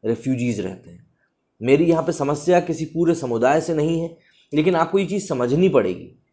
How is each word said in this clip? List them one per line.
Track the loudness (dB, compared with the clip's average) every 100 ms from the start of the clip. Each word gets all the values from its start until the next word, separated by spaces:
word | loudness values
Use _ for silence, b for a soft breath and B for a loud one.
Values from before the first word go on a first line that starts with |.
रेफ्यूजीज | -2 -4 -2 -2 -2 -4
रहते | -6 -10 -18
हैं। | -20 _ _ _ _ _ _
मेरी | 2 2
यहाँ | 4 2
पे | 0
समस्या | -2 -2 -2 2 2
किसी | 2 -6
पूरे | -6 0 0
समुदाय | 0 -2 0 2 2
से | 0
नहीं | -2 0 -2
है, | -6 -10 b b b
लेकिन | 0 2
आपको | 2 0 0
ये | 0
चीज़ | -4 -4
समझनी | -2 0 2 4
पड़ेगी | 4 2 -4 -10 _ _